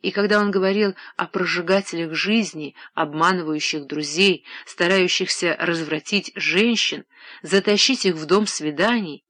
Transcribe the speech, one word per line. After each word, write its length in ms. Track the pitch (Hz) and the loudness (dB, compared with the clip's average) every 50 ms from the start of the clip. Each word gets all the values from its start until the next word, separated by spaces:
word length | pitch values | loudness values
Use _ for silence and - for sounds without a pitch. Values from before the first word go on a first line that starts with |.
И 100 | - 196 | -4 -2
когда 280 | - 202 202 196 214 208 | 0 0 2 4 4 4
он 100 | 208 202 | 4 4
говорил 440 | 196 196 190 190 196 208 214 196 185 - - - - | 2 2 2 2 2 2 2 0 0 -6 -16 -12 -6
о 120 | - - | -6 -6
прожигателях 840 | - - - 180 165 160 175 165 170 190 196 196 - - 165 170 156 160 | -4 -2 -2 -2 0 -2 -2 0 2 2 2 2 -2 -6 -4 -4 -4 -4
жизни, 640 | - - 196 214 233 208 165 - 156 151 135 _ - - - _ | -2 0 2 2 2 0 0 -6 -8 -10 -10 _ -16 -20 -8 _
обманывающих 920 | - 160 147 147 156 165 175 185 180 160 156 156 151 151 - - 151 139 | -4 -4 -2 0 2 2 2 2 0 -2 -2 -2 -2 -2 -4 -4 -6 -6
друзей, 600 | 135 151 151 151 143 151 170 196 196 175 160 _ - - - - | -6 -6 -6 -6 -4 0 2 4 4 2 0 _ -18 -18 -18 -18
старающихся 880 | - - - 175 175 190 190 180 175 - - 190 180 - - 180 170 156 - | -18 -4 0 2 4 4 4 4 2 2 -2 -2 -2 -2 -2 0 -2 0 0
развратить 720 | 170 170 170 165 160 147 156 151 _ - 208 196 - - _ | -2 -2 -2 -2 -4 -4 -6 -6 _ -2 -2 -2 -2 -4 _
женщин, 720 | 202 - - 156 185 220 240 233 - - - - 147 - _ _ _ - - - - - | -4 -2 0 2 4 4 4 2 2 0 -2 -4 -6 -12 _ _ _ -20 -20 -20 -16 -4
затащить 640 | 151 180 196 190 214 208 202 - - 269 - - | 0 0 2 4 4 2 2 4 2 2 2 0
их 100 | 185 170 | 0 0
в 100 | 160 156 | 0 0
дом 220 | 151 175 208 214 | 2 2 2 2
свиданий 760 | 196 - - 156 151 147 143 190 226 240 233 202 165 139 - _ | 0 -4 -4 -4 -4 0 2 2 2 2 0 -2 -6 -10 -14 _